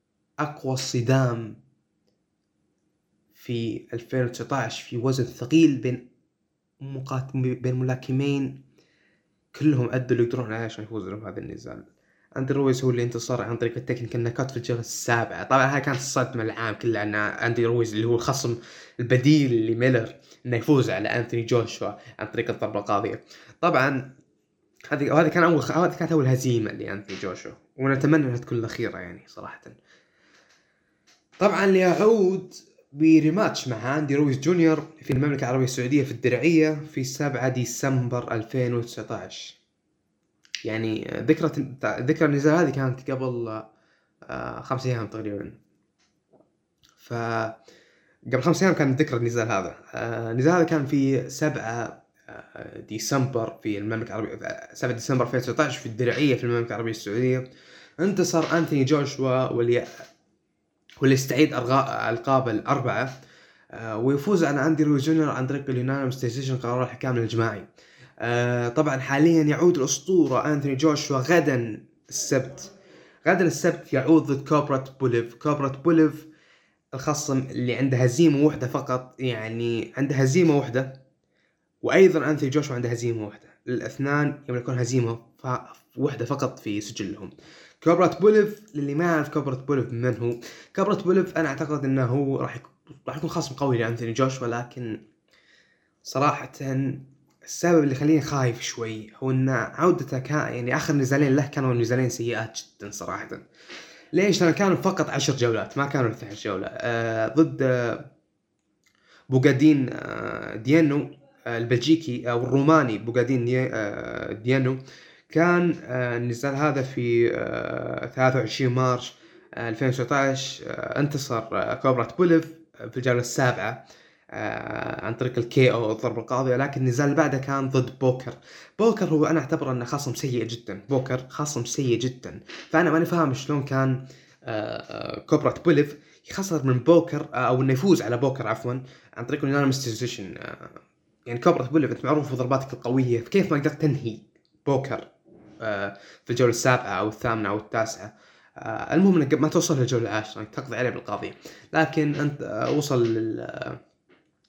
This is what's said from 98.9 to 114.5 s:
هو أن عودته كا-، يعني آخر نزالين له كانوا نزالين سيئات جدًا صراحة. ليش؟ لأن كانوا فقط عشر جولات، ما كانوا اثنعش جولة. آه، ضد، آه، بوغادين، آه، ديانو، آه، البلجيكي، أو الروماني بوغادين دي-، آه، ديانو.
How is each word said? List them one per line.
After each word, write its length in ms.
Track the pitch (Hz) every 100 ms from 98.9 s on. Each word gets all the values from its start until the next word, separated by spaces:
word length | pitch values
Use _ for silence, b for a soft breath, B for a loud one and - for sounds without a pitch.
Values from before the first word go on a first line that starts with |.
| 110 107 -
هو 80 | 131
أن 180 | 131 131
عودته 720 | 131 113 - 175 170 - 131
كا-، 120 | 131
يعني 440 | 147 117 120 120 143
آخر 180 | 151
نزالين 420 | 147 127 139 147 139
له 120 | 139
كانوا 260 | - 131
نزالين 360 | 120 113 123 127
سيئات 500 | - 117 110 110 - - _
جدًا 120 | 101
صراحة. 380 | - - 92 - 98 - B B B B B B
ليش؟ 300 | 165 202 180
لأن 100 | 175
كانوا 220 | 160 196 160
فقط 340 | 185 185 151
عشر 260 | 139 - 127
جولات، 420 | 120 110 95 -
ما 80 | 143
كانوا 260 | 139 117
اثنعش 360 | 107 101 101 110
جولة. 200 | 95 -
آه، 600 | - 120 117 113 110 110
ضد، 300 | 143 156 127
آه، 440 | 131 123 120 - - _ _ _ _ _ _ _ _ b b b -
بوغادين، 600 | 131 143 131 156 147 127
آه، 640 | 110 - 110 107 107 104 107
ديانو، 540 | 110 156 160 143 - - _ _ 113
آه، 100 | 117
البلجيكي، 720 | 117 120 135 160 147 117 123
أو 120 | 120
الروماني 540 | 123 135 143 160 131 104
بوغادين 480 | 113 120 120 131 120
دي-، 240 | 127 127
آه، 580 | 110 104 - 58 - -
ديانو. 440 | 104 117